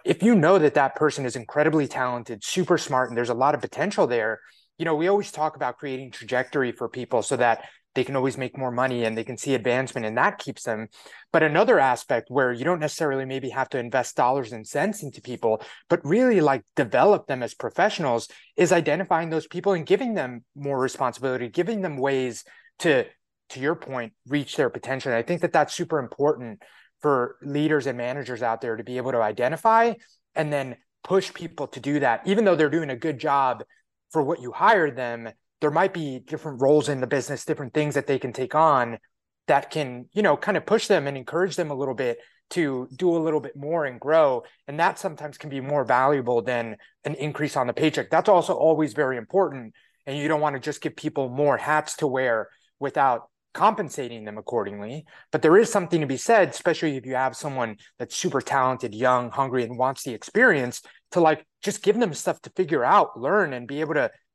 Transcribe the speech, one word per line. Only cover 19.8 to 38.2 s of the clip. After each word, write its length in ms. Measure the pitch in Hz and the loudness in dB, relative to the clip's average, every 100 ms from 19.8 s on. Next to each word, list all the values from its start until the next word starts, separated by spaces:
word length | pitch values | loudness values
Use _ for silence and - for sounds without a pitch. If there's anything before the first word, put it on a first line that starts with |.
giving 300 | 151 190 254 | 2 0 0
them 320 | 202 127 120 - 143 | -4 -4 -8 -16 -12
more 240 | 143 135 | -4 -2
responsibility, 720 | 127 - 127 - 131 127 120 | -2 -2 -4 -2 -4 -4 -4
giving 320 | 170 175 214 | -4 -2 -2
them 160 | 180 135 | -4 -2
ways 460 | 135 135 127 110 - - _ - | -2 0 -2 -6 -14 -20 _ -4
to, 280 | 170 131 - _ _ _ - | 2 2 0 _ _ _ -18
to 100 | 131 | -6
your 140 | 139 | -4
point, 400 | 170 - 131 113 _ - | -4 -6 -10 -10 _ -4
reach 300 | 147 135 - | -4 -4 -2
their 120 | 123 | -2
potential. 420 | 120 - 131 135 | -2 -6 -6 -2
And 60 | 117 | -2
I 60 | |
think 180 | 117 175 | -2 -2
that 120 | 170 | 0
that's 200 | 170 147 | 2 0
super 240 | - 170 156 | -2 -4 -4
important 640 | 120 - 147 - 117 101 - - _ _ | -4 0 0 0 -6 -14 -20 -20 _ _
for 360 | 147 131 120 - | 0 2 0 -6
leaders 460 | 139 143 151 151 131 | -8 -2 0 0 0
and 100 | 123 | -4
managers 460 | 120 143 123 117 | -6 -6 -8 -4
out 180 | 117 113 | -4 -4
there 140 | 120 110 | -4 -6
to 80 | |
be 140 | 113 123 | -6 -6
able 160 | 127 | -2
to 100 | 123 | 0
identify 720 | 110 110 123 160 226 226 233 233 _ _ _ - | 0 0 -2 2 4 4 4 0 _ _ _ -4
and 180 | 151 | -2
then 220 | 143 131 117 _ _ | -2 -6 -10 _ _
push 300 | - 190 185 | 0 0 0
people 320 | - 170 - 139 | -8 -12 -10 -10
to 100 | 131 | -8
do 200 | 127 147 | -2 2
that, 200 | 131 113 175 | 2 0 0
even 180 | 202 208 | 2 4
though 100 | 170 | 4
they're 140 | 151 | 4
doing 220 | 160 151 | 2 -4
a 40 | 123 | -4
good 220 | 160 131 | -4 -4
job 460 | 151 139 131 117 - _ _ _ _ | 0 2 2 -2 -8 _ _ _ _
for 100 | 160 | -2
what 180 | 139 165 | 0 -2
you 120 | 123 | -6
hired 440 | - 196 214 151 123 | 0 4 4 2 -2
them. 360 | 123 117 113 - _ - | -6 -6 -12 -16 _ -4
There 120 | 151 | 0
might 200 | 156 190 | 2 0
be 280 | 180 147 127 | 0 -6 -8
different 420 | - 156 156 123 | -10 -10 -8 0
roles 260 | 135 151 147 | 4 4 4
in 140 | 135 | -2
the 60 | 123 | -2
business, 360 | 143 123 139 | -2 -2 -6
different 300 | - 151 131 | -6 -6 -4
things 220 | 151 151 139 | -2 0 0
that 100 | 139 | 0
they 140 | |
can 120 | 135 | -2